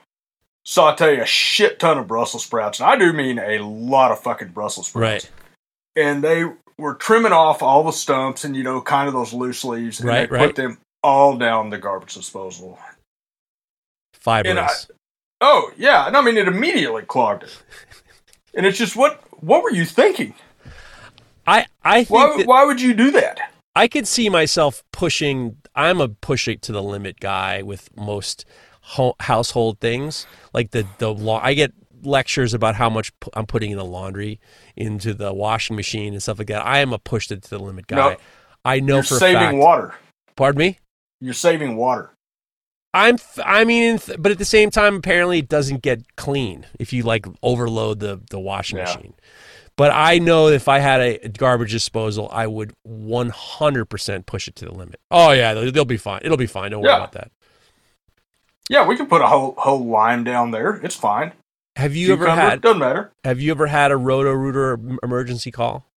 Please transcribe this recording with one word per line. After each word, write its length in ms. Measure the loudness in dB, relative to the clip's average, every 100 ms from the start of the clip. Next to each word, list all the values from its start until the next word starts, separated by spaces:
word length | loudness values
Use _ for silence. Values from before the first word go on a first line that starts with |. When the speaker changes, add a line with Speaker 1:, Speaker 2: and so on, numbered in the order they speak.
| _ _ _ _ _ _
Speaker 1:
saute 560 | -4 4 4 6 4 2
a 60 | 0
shit 540 | -2 0 2 0 2
ton 180 | 0 0
of 100 | -2
Brussels 360 | -4 -4 -6
sprouts. 360 | -6 -4 -4 -2
And 100 | 2
I 60 | 4
do 160 | 4
mean 260 | 2 -4 -4
a 200 | -4 -4
lot 520 | -6 -10 0 4 4
of 80 | 2
fucking 300 | -4 -8 -8
Brussels 380 | -8 -8 -8 -10
sprouts. 380 | -4 -2 -2 -8
Speaker 2:
Right. 60 | -20 -20 _ _ _ _ -2 0
Speaker 1:
And 180 | 0
they 200 | 0 0 -2 -8 _ -10
were 160 | -10 -6
trimming 360 | 2 2 4
off 320 | 6 4 4
all 200 | 4 4
the 80 | 2
stumps 520 | -2 -2 0 -2 -6
and, 120 | -8 -6
you 80 |
know, 180 | -4 -6
kind 260 | -2 0 0
of 60 |
those 200 | -4 -4
loose 300 | -6 -6 -6
leaves. 360 | -8 -6 -8 -6
And 100 | -2
Speaker 2:
Right, 200 | -2 -2
Speaker 1:
they 60 | 2
Speaker 2:
right. 120 | 0
Speaker 1:
put 80 | 0
them 220 | -6 -8 _ _
all 360 | 0 4 4 4
down 320 | 0 0 -4
the 100 | -8
garbage 340 | -8 -10 -12
disposal. 640 | -18 -16 -14 -14 -16 -20 -20 -20 -20 _ _ _ _ _ _ _ _ _ _ _ _
Speaker 2:
Fibrous. 280 | -2 0 0
Speaker 1:
And 80 | -2
I, 120 | -2 -4 -8 _ _ _ _ 0
oh, 300 | 4 4 2 -2
yeah. 300 | 4 4 4
And 80 | 4
I 60 |
mean, 160 | 4 2
it 100 | 0
immediately 540 | 0 0 -2 -2 -4
clogged 400 | -6 -2 -2 -2
it. 180 | -10 -20 _ -20 -20 -20 _ _ _ _ _
And 120 | 0 0
it's 120 | 2
just, 180 | -4 2
what, 260 | 0 0 _ -10
what 200 | 2 2
were 80 | 2
you 140 | -2 -2
thinking? 480 | 4 4 4 -8 -12 _ _ -20 -20 -20 -20 -20 _ _ _ 2
Speaker 2:
I, 180 | 2 2 _
I 200 | 2 4
think 60 | 4
Speaker 1:
Why, 260 | 4 4 4
Speaker 2:
that 100 | 4
Speaker 1:
why 160 | 6 6
would 160 | 4
you 120 | 0
do 180 | 4 4
that? 280 | 4 0 -4 -14 _ _ 0
Speaker 2:
I 120 | 0
could 200 | 0 -4
see 220 | -2 0
myself 540 | 2 2 2 0 -2 _
pushing, 640 | -6 -4 -2 -2 -2 -6 -10 _ -2
I'm 260 | 0 2
a 80 | -2
push 380 | -4 -6 -4 -4
it 140 | -8
to 80 | -8
the 120 | -8
limit 360 | -6 -8 -10 -10
guy 420 | -6 -4 -4 -6
with 280 | -8 -14 -16 -14
most 480 | -8 -8 -8 -12 -16 _ _ _
ho-, 340 | -14 -2 -2 -2
household 580 | -2 -2 -2 -2 -2 -2
things. 480 | -4 -4 -6 -12 -16 -20 _
Like 180 | -6 -4
the, 140 | -4 -6 -6
the 160 | -6
la-, 260 | -4 -2 -2
I 120 | 0
get 180 | 0 0 -4 _ _
lectures 500 | -2 -2 0 -2 -2
about 220 | 0 -2 0
how 140 | 0
much 280 | -2 -6 _
pu-, 100 | -14
I'm 120 | -10 -6
putting 260 | -4 -4
in 60 | -8
the 80 | -10
laundry, 540 | -10 -10 -10 -10 -12 _ _ _ -10
into 380 | -8 -6 -6
the 200 | -6 -6
washing 420 | -4 -2 -2 -4 -8
machine 380 | -6 -8 -8
and 80 | -8
stuff 160 | -8 -8
like 80 | -6
that. 180 | -6 0
I 140 | 2
am 120 | 2
a 60 | -2
push 320 | -6 -6 -6
it 100 | -12
to 60 | -12
the 100 | -14
limit 280 | -12 -14 -6
guy. 80 | 0
Speaker 1:
No. 200 | 0 0 _ _ _ _ -4
Speaker 2:
I 140 | -2
know 140 | 0 0
Speaker 1:
You're 80 |
Speaker 2:
for 120 | 0 2
a 40 |
Speaker 1:
saving 220 | 4 4
Speaker 2:
fact. 160 | 2 4
Speaker 1:
water. 380 | 4 4 0 -14 _ _ _ -2
Speaker 2:
Pardon 240 | 0 2
me? 200 | 0 -2 _ _ _ _
Speaker 1:
You're 120 | -10
saving 420 | 0 2 2 -2 -2
water. 340 | -2 -2 -6 _ _ _ _ _ _ _ _
Speaker 2:
I'm, 220 | 2 2 2
f-, 240 | -2 -10 0
I 180 | 2
mean, 360 | 4 4 2 0
th-, 180 | -4 -2
but 100 | 0
at 40 | 0
the 80 | 2
same 240 | 4 4
time, 260 | 4 2 0
apparently 440 | 0 0 2 0
it 80 | 0
doesn't 340 | 0 0 -2
get 200 | -2 -4 -6 -12
clean 480 | -6 -4 -4 -8 -16 -12
if 140 | -8
you, 120 | -4
like, 220 | -2 -2 -4 -6
overload 580 | -2 -2 -2 -4 -4 -4
the, 180 | -8 -10 -12
the 100 | -12
washing 380 | -8 -8 -8 -8
Speaker 1:
Yeah. 40 | -8
Speaker 2:
machine. 200 | -8 -12 -20 _ _ -20 -20 -14 0
But 140 | 2
I 260 | 4 4 4
know 280 | 4 4 6
if 180 | 4 4
I 120 | 2
had 200 | 4 2
a 280 | 2 -2 -8
garbage 420 | -2 0 0 0
disposal, 560 | -4 -4 -4 -4 -6 -6
I 140 | -6 -6
would 280 | -6 -12 -14
one 460 | -20 -16 -6 -4 -4
hundred 560 | -8 -14 -2 0 0 -4
percent 400 | -8 -8 -8 -8
push 200 | -10 -12
it 80 | -14
to 80 | -16
the 80 |
limit. 260 | -16 -18 -20 0
Oh 220 | 6 8
yeah, 220 | 6 2 0
they'll, 160 | -2
they'll 140 | 0 0
be 120 | -2
fine. 220 | -6 -6
It'll 140 | -2 -2
be 80 | -2
fine. 260 | -6 -8
Don't 100 | -2
worry 80 | 2
Speaker 1:
Yeah. 60 | 2
Speaker 2:
about 160 | 0
that. 180 | -14 -18 _ _ _ _ _ _ _ _ _ _ _ _ _ 0
Speaker 1:
Yeah, 160 | 2 4
we 100 | 0
can 100 | 2
put 140 | 2
a 60 | 6
whole, 280 | 4 2 -2
whole 260 | 0 0 0
line 380 | 2 2 2 -2
down 260 | -2 -2
there. 240 | -2 -4 -4
It's 100 | -8
fine. 380 | -6 -2 -2 -4 -10 _ _ _ -4
Speaker 2:
Have 180 | -4 -2
you 120 | 2
Speaker 1:
Cucumber, 200 | 2 4
Speaker 2:
ever 140 | 2
had, 200 | 2 2
Speaker 1:
doesn't 180 | 2 4
matter. 320 | 2 -2 -6 _
Speaker 2:
have 160 | -4 -2
you 100 | -2
ever 140 | 0 0
had 240 | 2 2
a 60 | 2
Roto-Rooter 760 | 0 0 0 0 -2 -2 -2
em-, 260 | -2 -8 -8
emergency 480 | -4 -4 -4 -8 -10
call? 340 | -6 -6 -6 -14